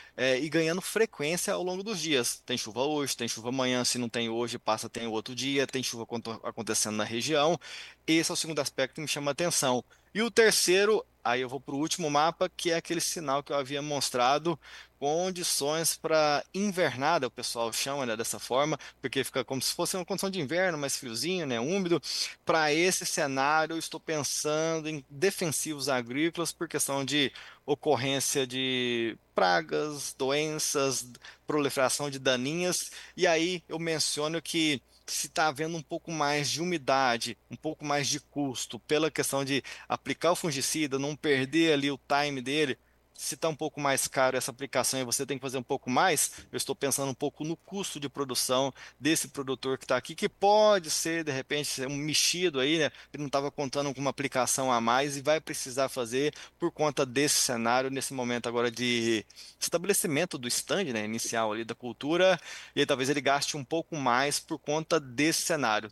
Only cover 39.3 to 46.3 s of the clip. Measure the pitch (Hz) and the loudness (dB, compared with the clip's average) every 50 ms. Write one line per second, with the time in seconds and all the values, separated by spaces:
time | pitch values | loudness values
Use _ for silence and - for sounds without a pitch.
39.3 | - 139 139 131 139 131 - - - - - - 113 - - - 135 - - 160 | 0 -2 0 0 -2 -2 -2 -4 -14 -16 -6 -6 -6 -4 -2 -6 -6 0 2 2
40.3 | 151 - - 175 143 135 123 - - 160 156 143 127 135 139 143 151 - - 160 | 2 2 0 -2 -2 -2 -2 -2 0 0 -2 0 0 -2 -2 -2 -6 -4 2 2
41.3 | 139 131 131 135 139 165 165 165 156 143 139 143 139 127 - _ 143 143 147 147 | 4 4 2 2 2 4 6 6 4 4 4 0 -2 -4 -2 _ 2 2 2 2
42.3 | 143 135 123 127 139 156 156 139 120 - _ _ _ _ _ _ _ - - - | -2 -4 -4 -2 0 2 2 0 0 -6 _ _ _ _ _ _ _ -10 -8 -8
43.3 | - 139 - 165 160 - 156 151 - - 147 139 135 131 - - - 143 131 127 | -6 -2 -2 -2 -2 -2 -4 -6 -4 -2 0 0 2 2 0 -2 2 2 4 4
44.3 | 127 127 - - 123 123 139 131 - 135 120 - - 131 131 120 117 - 139 127 | 4 0 -2 -4 -8 -8 -10 -4 0 0 0 0 0 -2 -2 -2 -2 -4 -2 -4
45.3 | 143 131 135 139 123 135 123 - 139 131 - - 123 139 170 190 160 135 - - | -4 -6 -6 -4 -4 -4 -4 -2 -4 -4 -2 0 2 4 4 4 4 2 0 -2